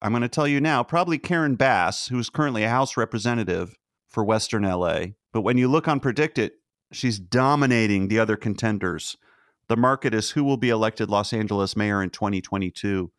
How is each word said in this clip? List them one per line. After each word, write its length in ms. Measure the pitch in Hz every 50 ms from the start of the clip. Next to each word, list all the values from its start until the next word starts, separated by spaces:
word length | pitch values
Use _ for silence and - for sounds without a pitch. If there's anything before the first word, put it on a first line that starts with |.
I'm 100 | - 104
gonna 160 | 113 120 120
tell 200 | 120 - 160 147
you 120 | 143 143 139
now, 220 | 143 160 147 127
probably 380 | 120 - 160 170 185 175 165 143
Karen 340 | - - 180 165 156 143 127
Bass, 540 | 101 135 135 117 95 87 90 98 - -
who 100 | - 123
is 140 | 123 113 -
currently 320 | - 151 151 143 120 107 107
a 60 | 113
House 280 | 120 131 135 - -
representative 800 | 127 113 - - 113 101 120 120 117 104 87 87 87 90 - - _ _ _ _ _ _ _
for 140 | - 113 107
Western 420 | 101 110 110 - - 117 107 101
L 220 | 95 92 90 87
A. 260 | 82 80 80 87 92 104 _ _ _ -
But 80 | 113
when 140 | 107 113 123
you 120 | 127 127
look 200 | 127 139 160 -
on 120 | 165 151 135
Predict 400 | - 135 110 143 151 156 - 131
It, 140 | 107 - - _ _ _ _ _ _ _
she's 280 | - - - 123 107 101
dominating 880 | 90 87 - 123 131 135 147 143 143 127 123 117 113 104 101 95 95
the 100 | 95 107
other 200 | 113 110 107 107
contenders. 800 | - - 110 98 - - 110 107 98 95 90 85 78 - - - - _ _ _ _ _ _ _ _ _ -
The 80 | 113
market 380 | 117 123 127 135 131 - 131 110
is 160 | 110 107 -
who 120 | - 151 143
will 140 | 139 139
be 120 | 123 131 120
elected 400 | 117 110 110 110 110 - 110 101
Los 200 | 104 101 104 -
Angeles 440 | - 110 110 104 104 98 98 95 -
mayor 260 | 107 104 104 101 101
in 80 | 95 92
twenty 320 | - - 107 101 101 95
twenty-two. 720 | - - 101 98 95 90 - - - 101 98 95 90 85 -